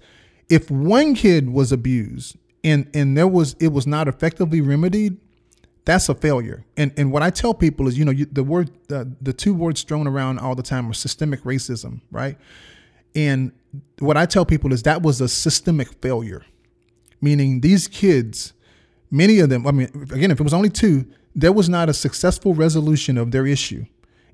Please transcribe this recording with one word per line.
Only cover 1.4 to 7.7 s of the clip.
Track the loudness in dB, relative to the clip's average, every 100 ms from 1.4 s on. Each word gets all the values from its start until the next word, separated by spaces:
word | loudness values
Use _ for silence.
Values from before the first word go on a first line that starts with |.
| 2
was | 0 0
abused | 0 0 -2 -4 -10 -16 -20 _ _
and, | 0 0 0
and | -2 0 2
there | 2
was, | 2 0 0
it | 0
was | 0 -2
not | -2 -2
effectively | -2 -2 -2 -2 0
remedied, | 0 0 0 0 -2 -4 _ _ _ _ _ _ 0
that's | 2 2
a |
failure. | -2 0 -2 -4 -10 -10 -4
And, | -2 0
and | 0
what | 0
I | 0
tell | 0 -2
people | 0 0